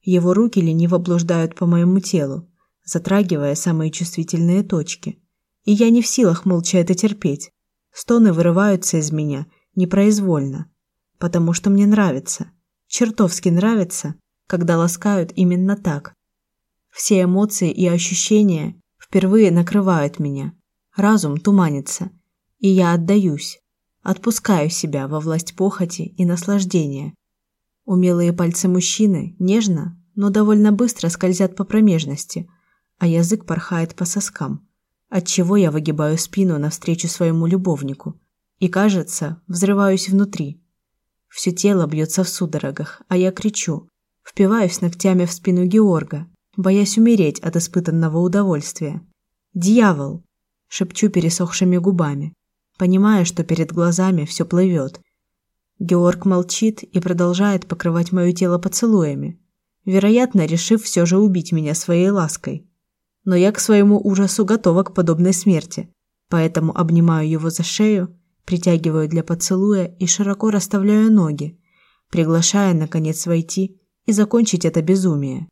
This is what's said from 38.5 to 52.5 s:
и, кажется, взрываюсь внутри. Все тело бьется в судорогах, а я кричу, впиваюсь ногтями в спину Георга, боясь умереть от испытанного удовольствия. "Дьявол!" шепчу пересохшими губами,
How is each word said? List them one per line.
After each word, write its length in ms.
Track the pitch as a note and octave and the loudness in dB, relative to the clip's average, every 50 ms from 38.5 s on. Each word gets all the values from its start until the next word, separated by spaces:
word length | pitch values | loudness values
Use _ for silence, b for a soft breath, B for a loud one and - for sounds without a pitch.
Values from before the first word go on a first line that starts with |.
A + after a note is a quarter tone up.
| _ _ | _ _
и, 80 | F#3+ | -4
кажется, 760 | F3 F3 F#3 G3+ G#3+ G3 F3+ D3+ - - - D#3+ D3 D#3+ - _ | -2 0 2 2 2 2 0 -4 -4 -8 -8 -6 -8 -8 -12 _
взрываюсь 640 | - F3 F3 G3 F#3+ G3+ G3 G3+ G3 F#3+ F#3+ F#3+ F#3+ | -10 -4 -2 0 0 2 2 2 2 2 0 0 0
внутри. 540 | F#3+ G3 G3+ G3+ G3+ - D3+ C#3 D#3 _ _ _ _ _ _ _ _ _ _ _ _ _ _ | 0 0 0 0 -2 -8 -8 -8 -8 _ _ _ _ _ _ _ _ _ _ _ _ _ _
Все 240 | _ - - - F#3 | _ -14 -4 -4 -4
тело 360 | F3 F3+ - G#3 G3+ F#3 E3 | -2 0 0 2 2 2 0
бьется 360 | D3 D#3 D3+ D#3 D#3+ - F#3 F#3 | 0 -2 -4 -4 -2 -2 -2 -2
в 60 | E3+ | -2
судорогах, 720 | - - F#3 D#3 D#3 D3 - C3+ C#3 - D3+ - - - - | -4 -6 -6 -4 -4 -6 -6 -6 -8 -8 -10 -12 -12 -20 -8
а 100 | _ F#3 | _ 0
я 140 | F3+ F#3 F#3 | 0 0 0
кричу, 580 | F#3 F#3 - G#3+ G#3+ - - F3+ D3+ D#3 - _ _ _ _ _ _ _ _ | -2 -2 -6 -4 -4 -4 -6 -6 -6 -6 -8 _ _ _ _ _ _ _ _
впиваюсь 560 | - _ - G3 F#3+ A3 A#3 G3+ F3 F3 - | -12 _ 0 2 2 4 2 0 0 -2 -2
ногтями 440 | F#3 E3+ F3 - - F#3+ F#3 F3+ F3 | -4 -4 -4 0 0 2 2 2 0
в 60 | F3 | -2
спину 340 | - - - G3 F3 F3+ F3+ | -4 -6 -2 0 0 2 0
Георга, 600 | F3+ F#3+ A3 G#3+ G3 F3 D#3 D3 - - D3 E3 - _ _ _ _ _ | 2 4 4 4 4 2 0 -2 -6 -10 -12 -12 -14 _ _ _ _ _
боясь 440 | - F#3 F#3+ G3 G3+ G3+ G3 - A3+ | -2 0 2 4 4 2 2 2 4
умереть 400 | A3+ A#3 A#3 G3+ E3+ D3 C#3 - | 4 4 6 4 2 0 0 -4
от 160 | - E3 E3 | -8 -2 -2
испытанного 640 | E3+ E3 - - F3+ E3+ E3 D#3+ E3 E3 D#3+ D3+ E3 | -2 -4 0 -4 -2 -2 0 0 0 0 0 0 0
удовольствия. 840 | F3 F3+ F3 G3+ G3+ F#3+ E3 C#3+ C#3+ - - - D#3+ C#3+ D#3 E3 - _ _ _ _ _ _ _ _ _ _ | 0 0 0 0 0 0 -2 -2 -4 -10 -10 -10 -8 -8 -8 -12 -14 _ _ _ _ _ _ _ _ _ _
"Дьявол!" 680 | F3+ E3+ G3 A3 A#3+ A3+ G3+ E3 C#3+ C#3 C#3+ D#3 E3+ _ _ _ _ _ _ _ _ _ | -2 2 4 4 6 6 4 4 2 -4 -8 -10 -12 _ _ _ _ _ _ _ _ _
шепчу 420 | _ - - F#3+ F3 - - A3 G#3 | _ -6 -6 -6 -6 -2 0 0 2
пересохшими 680 | G#3 F3+ D#3+ E3 E3+ - F3+ E3+ - - F#3+ F3+ F3+ | 2 2 0 0 -2 -2 -4 -6 -2 0 0 2 2
губами, 560 | F3+ E3+ G3 F#3+ F3 D#3+ D3 C#3+ C#3 D3 D#3+ _ _ _ _ | 2 2 0 0 0 -2 -2 -4 -6 -8 -10 _ _ _ _